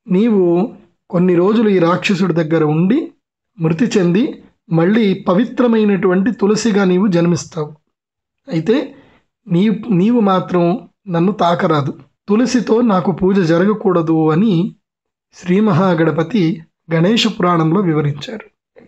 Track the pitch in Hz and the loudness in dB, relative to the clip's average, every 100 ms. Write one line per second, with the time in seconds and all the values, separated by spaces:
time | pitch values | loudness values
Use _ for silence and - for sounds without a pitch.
0 | - 185 233 208 175 170 240 - - _ | -4 0 2 2 2 0 -2 -6 -20 _
1 | - 180 180 170 185 220 214 190 165 180 | -6 0 2 2 2 2 2 2 2 0
2 | - 185 185 165 160 160 151 156 185 269 | -2 -2 0 0 0 0 0 0 0 0
3 | - _ _ _ _ - 165 165 233 220 | -4 _ _ _ _ -6 -4 -2 0 0
4 | 175 175 269 - - _ - 165 170 220 | 2 0 -2 -6 -18 _ -4 0 2 2
5 | 208 185 - 185 240 - 247 226 214 196 | 0 -2 0 0 0 0 0 2 2 2
6 | 190 185 196 202 202 214 233 202 190 180 | 2 0 0 0 0 0 0 0 2 2
7 | 214 170 170 165 - 165 151 156 _ _ | 2 2 0 -2 -4 -10 -10 -12 _ _
8 | _ _ _ _ - 160 165 254 - - | _ _ _ _ -8 -6 0 -2 -2 -12
9 | - _ _ _ - 170 214 - - 180 | -20 _ _ _ -4 0 0 -2 -2 0
10 | 202 240 202 185 - 175 170 220 - _ | 2 2 2 0 0 0 0 -2 -8 _
11 | 202 170 180 202 - - 185 156 139 - | -6 -2 -2 0 0 0 0 -2 -4 -8
12 | - _ - 208 247 254 185 220 247 190 | -18 _ -2 0 0 0 0 0 2 0
13 | 196 147 185 202 165 170 196 208 196 175 | -2 -2 0 0 2 2 0 0 0 0
14 | 160 160 156 156 226 170 214 - _ _ | 0 0 2 2 2 0 -2 -6 _ _
15 | _ _ _ - 180 185 214 160 190 165 | _ _ _ -12 -2 0 2 2 2 2
16 | 160 156 160 220 165 165 - _ - 165 | 0 -2 -2 0 -2 -4 -10 _ -6 0
17 | 175 233 226 - 180 170 160 175 185 151 | 0 2 -2 -2 0 0 0 0 0 0
18 | 147 143 - 220 - _ _ - | -2 -6 -10 -14 -16 _ _ -20